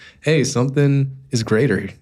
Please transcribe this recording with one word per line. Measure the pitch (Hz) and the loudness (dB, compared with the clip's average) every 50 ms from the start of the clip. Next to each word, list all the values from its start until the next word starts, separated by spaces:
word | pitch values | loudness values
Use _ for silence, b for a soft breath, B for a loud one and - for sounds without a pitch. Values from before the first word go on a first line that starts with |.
| B B B B | B B B B
"Hey, | - 147 160 151 120 | -2 0 0 0 0
something | - - 120 127 143 139 147 143 139 139 139 135 135 - - - - | 0 -2 -2 -2 0 0 0 2 2 2 2 0 -2 -6 -12 -10 -6
is | - 113 | -4 -4
greater | 110 - 110 110 147 127 95 - - - - - | -2 0 0 2 2 2 0 -2 -2 -8 -12 -18